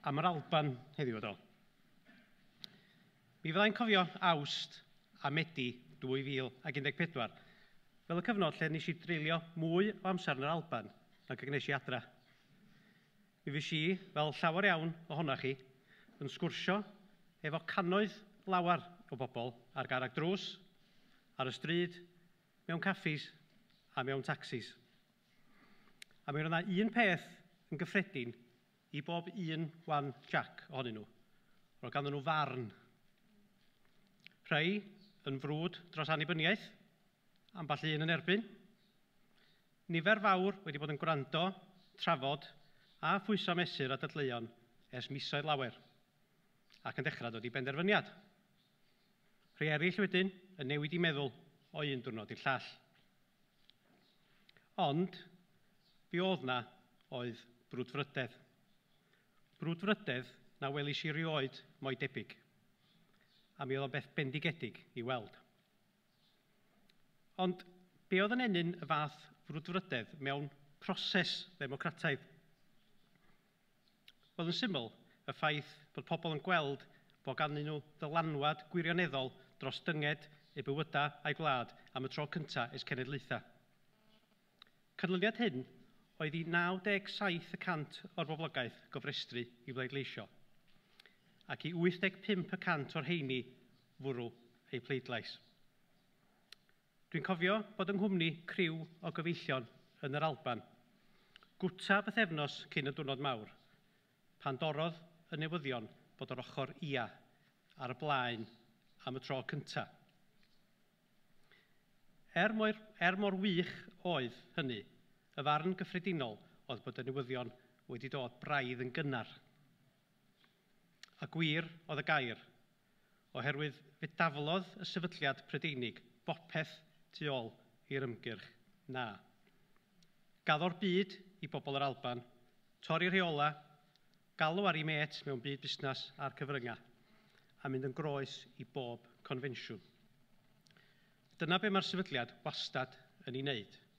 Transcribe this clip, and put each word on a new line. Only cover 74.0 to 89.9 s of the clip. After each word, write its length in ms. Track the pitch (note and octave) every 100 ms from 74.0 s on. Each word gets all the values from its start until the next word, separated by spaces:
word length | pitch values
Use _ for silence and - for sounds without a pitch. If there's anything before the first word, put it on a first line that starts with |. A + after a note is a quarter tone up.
| - _ _ -
Wel, 120 | E3+
yn 80 | E3
syml, 320 | B3 D#3 A2+ - - _ -
y 80 |
ffaith 360 | - D#3 D3 - - -
bod 120 | - -
pobl 260 | E3 E3+
yn 80 | D#3
gweld 400 | - F3 C#3 C#3 - - _ _ -
bod 120 | B2+
ganddyn 280 | D#3 D3 D3
nhw 100 | D3+ - -
ddylanwad 640 | D#3 E3 D#3+ D3 D3 D#3 -
gwirioneddol 600 | F3 E3 E3+ E3+ C3+ C3 - - -
dros 160 | C3+ - -
dynged 400 | D#3 D3 D3+ - - -
eu 120 | D3+ C#3
bywydau 480 | C#3+ D3+ C#3+ D3 -
a'u 160 | D3+ D3
gwlad 360 | D#3 B2+ A2+ - - C3
am 80 | C3
y 60 |
tro 120 | - D3
cynta 320 | E3+ C#3+ C3+ A#2+
ers 120 | C3 -
cenedlaetha. 520 | B2+ B2+ C#3 - A#2 - - _ _ _ _ _ - _ _ _ _ - _ _ -
Canlyniad 400 | F3+ F#3 G#3 A3+
hyn 280 | A#3 B2 B2+ - - - _ _
oedd 160 | D#3
i 100 | E3 E3
naw 280 | F3 F3 F#3
deg 240 | G#3 G3 G3
saith 420 | - G3+ E3+ -
y 80 | -
cant 380 | - D#3+ C#3+ - G3 -
o'r 100 | D3+
boblogaeth 600 | D#3 D#3+ C3+ A#2 - -
gofrestru 500 | C#3 C#3+ C3+ - A#2+ A#2+
i 280 | - -
bleidleisio, 520 | B2 B2+